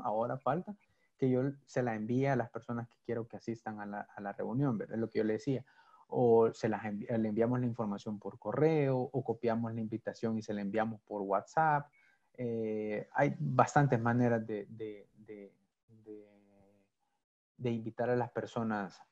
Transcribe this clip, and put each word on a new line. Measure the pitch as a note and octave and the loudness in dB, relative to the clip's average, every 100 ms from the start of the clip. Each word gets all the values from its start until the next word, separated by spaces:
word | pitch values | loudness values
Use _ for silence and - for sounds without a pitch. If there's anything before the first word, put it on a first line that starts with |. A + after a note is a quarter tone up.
| B2 | -2
Ahora | G#2+ A#2+ C3 | -2 -2 -2
falta | - D3+ F#3 G3+ _ _ _ _ | 0 -2 -4 -12 _ _ _ _
que | C3+ | 2
yo | B2+ C#3 C#3 - | 4 2 -4 -6
se | C3+ | -2
la | B2 | -2
envíe | A2 A2 B2 C3+ | -2 -2 0 2
a | C3 | 2
las | A#2 | -2
personas | A#2 - A#2 A#2+ | -8 -8 -6 -8
que | _ | _
quiero | - A#2 A#2 | -6 -6 -6
que | G#2 | -10
asistan | - A2+ - G#2+ | -8 -8 -8 -8
a | G#2 | -8
la, | G#2 - - | -8 -10 -10
a | |
la | G2+ | -10
reunión, | G2+ G2+ A#2+ C#3+ G#2+ | -6 -4 0 0 0
¿verdad? | F#2+ A2 | -2 -4
Es | |
lo | A2+ | -2
que | A2 | 0
yo | G#2+ | 0
le | |
decía. | A2 - C3 - _ _ - _ | 0 -2 -4 -6 _ _ -20 _
O | C3 A#2+ A2+ A2+ | 2 6 8 6
se | - A2+ | 2 -2
las | G#2 | -2
envi-, | A2+ G2+ - A#2 | -4 -6 -4 -2
le | A2 | 0
enviamos | G#2 A#2 B2 | 2 2 2
la | B2 | 0
información | A#2 A2 G2+ - G#2 | -2 -4 -4 -6 -8
por | G2 - | -8 -8
correo, | G#2+ B2 D#3 D#3+ C#3 C3 | -4 2 4 4 2 2
o | B2+ C3+ - | 0 -2 -4
copiamos | A2+ A#2 A2+ A#2 | -2 0 0 -2
la | A2+ | -4
invitación | A2 A2+ - - A2+ A2 | -4 -4 -6 -4 -2 -2
y | |
se | G#2 | -4
la | G#2 | -4
enviamos | G2+ G#2+ A2 G#2+ | -2 0 0 -4
por | - G#2 | -8 -6
WhatsApp. | G2 G2 - - D#3+ D3 D3 _ _ _ _ - | 0 0 0 2 4 2 0 _ _ _ _ -8
Eh, | B2 A2+ A2 G#2+ G#2+ G#2 - | -4 -2 -2 -2 -2 -4 -4
hay | - C#3+ C#3 | 0 2 0
bastantes | D3+ B2+ A#2 D3+ C#3 B2 | 2 4 4 4 4 4
maneras | A#2 A#2+ A#2+ A#2 A2 | 2 4 4 2 0
de, | G#2+ G2+ | -6 -6
de, | A2 G#2+ G#2 G2 G#2 | -10 -10 -12 -18 -20
de, | G#2+ G#2 G2 F#2 _ _ _ A2+ G#2+ | -18 -16 -16 -20 _ _ _ -20 -18
de, | G#2+ G#2 G#2 G2+ G2+ G2 G2+ G2+ _ _ _ _ _ _ - | -18 -18 _ _ _ _ _ _ _ _ _ _ _ _ -4
de | B2 | -2
invitar | A#2 A2+ - A#2+ | -2 -4 -2 0
a | B2 | 2
las | A#2 | 0
personas | - G#2 B2 A2+ G#2+ F#2+ - - | -4 -4 -2 -2 -2 -4 -10 -20